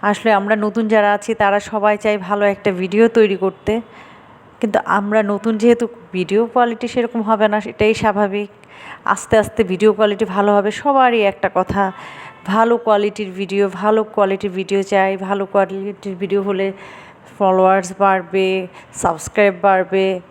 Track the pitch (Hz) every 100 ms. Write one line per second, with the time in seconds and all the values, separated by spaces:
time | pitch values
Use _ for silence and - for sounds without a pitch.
0 | 202 202 226 208 202 214 208 214 220 220
1 | 208 208 - 220 202 202 - 220 208 208
2 | 220 208 180 202 208 196 202 180 185 202
3 | 226 226 214 190 190 185 - 220 226 -
4 | - - - - - - 220 202 - 190
5 | 202 214 202 202 220 220 226 233 233 -
6 | - 185 180 202 226 247 240 226 240 -
7 | 233 233 214 220 214 208 208 - 214 220
8 | 220 202 208 202 208 - - - - -
9 | - 190 - 220 208 - 196 185 214 208
10 | 214 202 208 185 202 202 202 208 294 269
11 | 254 233 202 190 190 185 185 196 190 -
12 | - - - - - 202 226 233 233 208
13 | 202 208 202 180 196 196 202 180 208 220
14 | 214 - 196 190 202 180 185 196 196 202
15 | 190 190 190 196 196 202 190 196 196 202
16 | 202 185 190 196 196 196 196 190 - -
17 | - - - - 196 185 185 190 180 190
18 | 196 190 170 190 190 190 185 - - -
19 | 180 160 - - 202 180 196 190 180 190
20 | 190 180 -